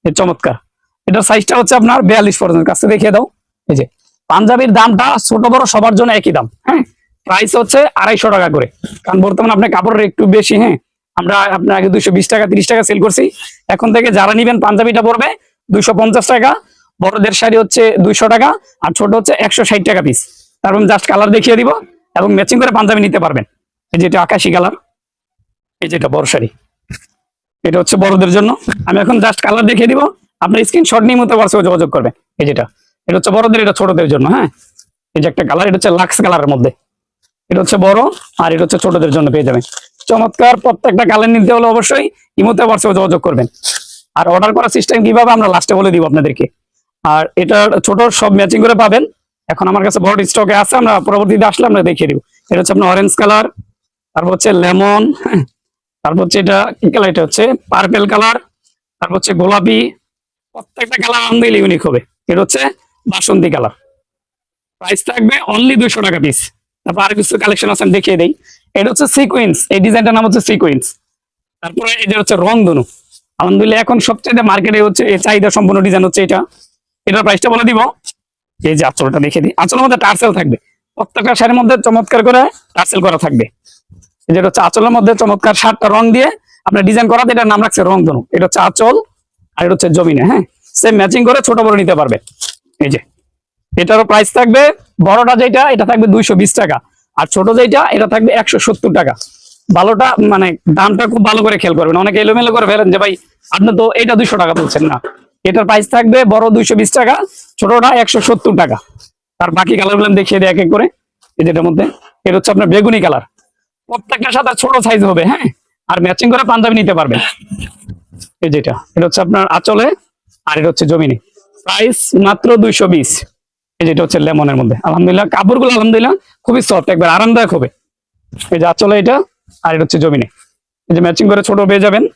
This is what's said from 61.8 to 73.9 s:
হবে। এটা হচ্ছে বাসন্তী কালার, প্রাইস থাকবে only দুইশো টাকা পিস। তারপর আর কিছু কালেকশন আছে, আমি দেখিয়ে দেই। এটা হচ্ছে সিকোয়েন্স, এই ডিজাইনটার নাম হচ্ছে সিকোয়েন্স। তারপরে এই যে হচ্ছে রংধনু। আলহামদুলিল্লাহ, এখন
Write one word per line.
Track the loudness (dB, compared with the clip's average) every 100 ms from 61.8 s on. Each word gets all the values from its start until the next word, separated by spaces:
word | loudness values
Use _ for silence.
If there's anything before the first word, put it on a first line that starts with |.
| -2
হবে। | -4 _ _ -4
এটা | -2
হচ্ছে | -2 -4 -6 -8 _ _ -8
বাসন্তী | -6 -2 0 0
কালার, | -2 -6 -8 _ _ _ _ _ _ _ _ _ _
প্রাইস | -8 -6
থাকবে | -6 -2 -2 -2 -4
only | -2 0 0
দুইশো | 0 -2
টাকা | -4 -2
পিস। | -4 -4 -10 _ _ _
তারপর | -8 -4
আর | -2
কিছু | -2 -4 -2
কালেকশন | -2 -4 -4
আছে, | -2
আমি | 0
দেখিয়ে | 0 0 0
দেই। | -2 -4 _ _ _
এটা | -2 -2
হচ্ছে | 0 0
সিকোয়েন্স, | 0 0 0 -2 -2 -4
এই | 0
ডিজাইনটার | 2 2 2
নাম | 2
হচ্ছে | 2 0
সিকোয়েন্স। | 0 0 0 -2 -6 -16 _ _ _ _ _ _
তারপরে | -12 -8 -6
এই | -4 -2
যে | -2
হচ্ছে | -2 0
রংধনু। | 0 2 2 0 -4 -12 _ _ _ -6
আলহামদুলিল্লাহ, | -2 0 0 0
এখন | 0